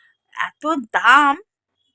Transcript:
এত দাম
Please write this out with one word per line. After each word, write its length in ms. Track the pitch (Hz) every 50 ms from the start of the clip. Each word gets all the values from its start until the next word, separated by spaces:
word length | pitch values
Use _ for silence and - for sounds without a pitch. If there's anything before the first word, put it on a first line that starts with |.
| _ _ _ _ _ _ _
এত 300 | - - - - _ - 302 330 285 226 -
দাম 420 | - 175 202 226 254 294 294 277 277 359 427 _ _ _ _ _ _ _ _ _ _